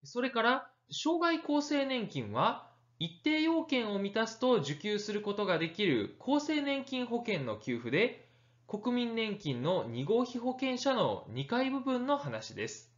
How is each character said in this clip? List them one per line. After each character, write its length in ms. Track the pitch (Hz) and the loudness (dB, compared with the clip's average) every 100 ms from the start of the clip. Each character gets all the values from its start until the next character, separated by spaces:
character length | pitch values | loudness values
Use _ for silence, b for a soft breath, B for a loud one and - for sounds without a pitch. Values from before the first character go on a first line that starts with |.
そ 180 | - 240 | -6 -2
れ 80 | 247 | 0
か 140 | 233 | 4
ら、 260 | 226 262 - _ _ | 4 4 0 _ _
障 280 | - 302 330 | -2 2 4
害 180 | 339 320 | 4 2
厚 280 | - 294 285 | 2 2 2
生 180 | 294 269 | 0 2
年 220 | 254 208 | 0 -2
金 240 | 143 107 | -4 -4
は、 380 | 107 196 262 - _ _ _ | 2 2 2 -10 _ _ _
一 220 | 165 - | -8 -4
定 180 | 302 311 | 0 2
要 240 | 320 330 320 | 2 2 2
件 240 | 254 220 | 0 0
を 80 | 202 | -2
満 140 | 196 | -2
た 140 | 208 226 | 0 -2
す 120 | - | 0
と 180 | 254 233 | 4 4
受 180 | 135 147 | 2 -4
給 240 | 208 208 | -2 -2
す 120 | 208 | -2
る 100 | 208 | -4
こ 120 | 208 | -2
と 120 | 202 202 | -2 0
が 120 | 165 | 2
で 140 | 165 | 0
き 140 | 165 202 | 0 2
る 300 | 123 101 - | 2 0 -6
厚 200 | - 285 | 0 0
生 220 | 294 302 | 2 0
年 240 | 277 277 262 | 0 -2 -2
金 200 | 254 247 | -4 -2
保 120 | 233 233 | -2 -2
険 160 | 185 | -2
の 160 | 127 107 | -2 -4
給 220 | - 120 | -2 -2
付 100 | 120 | 0
で、 380 | 143 240 - b b b b - | 2 2 -2 b b b b -10
国 280 | 208 247 240 | -4 -2 0
民 200 | 240 226 | 0 -2
年 240 | 220 202 | -4 -4
金 240 | 156 123 | -4 -2
の 220 | 139 185 117 | 0 0 0
二 200 | 117 139 | -4 0
号 180 | 226 | 2
被 140 | 247 240 | 2 -2
保 160 | 247 | -4
険 240 | 247 269 247 | -2 -2 0
者 160 | 277 | 0
の 320 | 247 143 98 - | 2 2 0 -6
二 180 | 117 139 | -6 -2
階 240 | 240 262 | 0 0
部 100 | 269 | 0
分 240 | 254 254 247 | 0 0 2
の 120 | 285 | 0
話 380 | 202 110 - 98 | 0 -6 -8 -6
で 120 | 110 | -6
す。 260 | - - | -8 -18